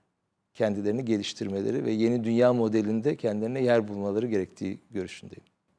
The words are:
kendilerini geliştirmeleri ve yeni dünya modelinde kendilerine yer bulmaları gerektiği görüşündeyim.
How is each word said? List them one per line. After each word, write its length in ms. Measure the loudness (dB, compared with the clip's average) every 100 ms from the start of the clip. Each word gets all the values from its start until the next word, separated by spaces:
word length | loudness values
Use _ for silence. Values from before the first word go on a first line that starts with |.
| _ _ _ _ _
kendilerini 520 | -2 0 0 0 0 0
geliştirmeleri 800 | 0 -2 -6 -4 -2 -2 -2 -2
ve 60 |
yeni 320 | 2 2 2
dünya 300 | 2 4 4
modelinde 640 | 4 2 2 2 0 -2 -2
kendilerine 480 | -2 -2 -4 0
yer 240 | 2 2 0
bulmaları 400 | -4 -4 -2 0
gerektiği 520 | 0 -2 -6 -8 -8 _
görüşündeyim. 520 | -8 -8 -10 -18 -20 -20 _ _